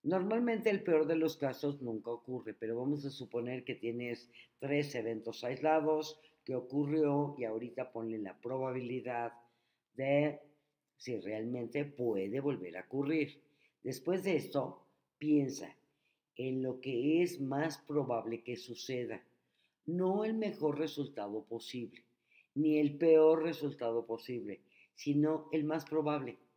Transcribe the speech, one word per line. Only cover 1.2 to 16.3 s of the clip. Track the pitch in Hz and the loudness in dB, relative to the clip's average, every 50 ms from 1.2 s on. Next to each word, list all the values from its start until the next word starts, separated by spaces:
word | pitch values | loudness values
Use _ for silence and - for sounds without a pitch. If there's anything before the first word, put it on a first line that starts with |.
| 160 156 - | 2 0 0
casos | - 143 135 123 - - 143 143 143 | 0 -2 -2 -2 -2 -2 -4 -2 -2
nunca | 131 120 113 110 110 117 | -6 -6 -6 -4 -4 -6
ocurre, | 117 113 _ - 127 123 104 110 104 | -8 -8 _ -8 -8 -8 -8 -10 -10
pero | _ 113 110 117 120 | _ -4 -4 -4 -2
vamos | 127 139 147 143 143 | 0 0 -2 -2 -2
a | 139 | -8
suponer | 135 - 131 - - 120 120 123 127 123 123 | -8 -8 -12 -6 -4 -4 -4 -4 -6 -6 -6
que | - 127 | -8 -8
tienes | - - 117 117 120 120 120 120 - - _ _ - - _ _ _ | -4 -4 -4 -4 -4 -4 -6 -6 -8 -10 _ _ -20 -20 _ _ _
tres | - 139 143 147 147 143 139 | -4 0 2 2 2 0 -4
eventos | 123 107 113 113 107 107 113 110 - - | -4 -4 -2 -4 -4 -6 -8 -8 -6 -6
aislados | 123 135 139 147 156 156 160 147 156 156 156 156 - - - - _ _ _ | -6 -4 0 2 4 4 4 4 2 0 0 -2 -6 -12 -16 -20 _ _ _
que | _ - 131 | _ -4 -4
ocurrió | 123 123 - 135 143 147 143 151 156 151 143 143 143 147 143 143 | -4 -4 -2 -2 0 0 2 2 4 4 4 4 2 2 0 -2
y | - 123 | -4 -4
ahorita | 110 110 113 123 120 - 131 127 - | -4 -4 -4 -6 -6 -6 -8 -8 -6
ponle | _ 117 113 113 110 110 | _ -6 -6 -4 -4 -4
la | 104 95 - _ | -6 -8 -10 _
probabilidad | - 120 131 131 131 131 127 131 123 120 127 127 113 123 123 117 117 117 - - - _ _ _ _ _ _ _ _ _ _ | -8 -6 -2 -2 -2 -2 -2 -4 -4 -4 -6 -4 -4 -4 -2 -2 -4 -4 -6 -12 -20 _ _ _ _ _ _ _ _ _ _
de | 123 135 135 143 143 147 151 147 - - - _ _ _ _ _ _ _ _ _ | -2 2 4 6 6 4 4 0 -4 -14 -20 _ _ _ _ _ _ _ _ _
si | _ - 127 123 104 | _ -8 -6 -6 -4
realmente | - 98 107 107 110 120 123 123 120 110 - 143 147 | -4 -4 -4 -4 -4 -4 -4 -4 -6 -4 -2 -2 -4
puede | 143 - - 123 117 107 98 95 101 107 135 | -4 -4 -2 0 0 0 0 -2 -2 -4 -2
volver | 139 147 131 - 92 87 82 | 0 -2 -2 -2 -6 -10 -10
a | 92 | -12
ocurrir. | - _ 127 135 139 139 160 156 143 143 - - _ _ _ _ _ _ _ _ | -10 _ -4 -2 0 2 2 2 0 -2 -4 -20 _ _ _ _ _ _ _ _
Después | - 131 - - - 165 185 190 | -8 -8 -8 -4 -2 0 0 0
de | 185 196 175 | 2 2 2
esto, | 139 - - - 143 127 - - - _ _ _ _ _ _ _ _ | 2 0 0 -2 -2 -2 -2 -8 -14 _ _ _ _ _ _ _ _
piensa | 151 151 151 147 139 127 - - 85 - - _ _ _ _ _ _ _ _ _ _ _ | 2 6 6 6 6 2 -2 -8 -10 -12 -16 _ _ _ _ _ _ _ _ _ _ _